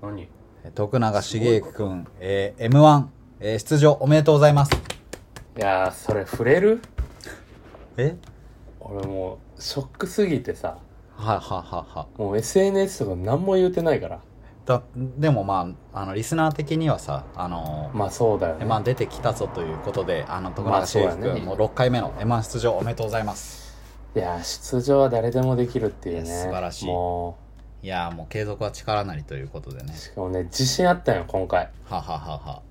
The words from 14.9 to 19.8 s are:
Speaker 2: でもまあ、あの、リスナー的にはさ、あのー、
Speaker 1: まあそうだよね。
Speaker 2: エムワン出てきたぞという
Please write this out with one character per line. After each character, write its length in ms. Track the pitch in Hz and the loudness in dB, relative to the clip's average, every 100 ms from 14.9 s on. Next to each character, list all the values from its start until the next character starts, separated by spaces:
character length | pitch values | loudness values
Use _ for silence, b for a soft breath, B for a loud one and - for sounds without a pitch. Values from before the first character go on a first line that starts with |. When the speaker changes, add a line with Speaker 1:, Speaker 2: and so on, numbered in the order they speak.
| 123 | -8
Speaker 2:
で 360 | 131 127 156 | -8 0 2
も 120 | 127 | 2
ま 240 | 98 95 90 82 - | 2 0 -2 -8 -14
あ、 80 | 101 | -10
あ 40 | 98 | -6
の、 80 | |
リ 100 | 98 | -6
ス 120 | 110 165 | -4 0
ナ 160 | 160 | 0
ー 20 | |
的 240 | 147 147 160 | 0 -2 0
に 120 | 160 | 0
は 100 | 113 | 0
さ、 240 | - 69 69 - | -2 -8 -8 -8
あ 120 | 90 | -6
の 420 | 87 78 76 76 | -6 -6 -6 -6
ー、 60 | 69 | -4
Speaker 1:
ま 80 | 98 | -4
あ 40 | |
そ 240 | - 117 101 | 2 2 4
う 40 | |
だ 100 | 90 | 0
よ 60 | 80 | -2
ね。 60 | |
Speaker 2:
エ 40 | 113 | 0
ム 60 | |
ワ 60 | 110 | 0
ン 40 | |
出 100 | 104 | 0
て 140 | 131 104 | -2 -2
き 120 | - | -2
た 140 | 120 | -4
ぞ 140 | 110 101 | -2 -6
と 140 | - | -6
い 120 | 82 | -8
う 40 | 80 | -6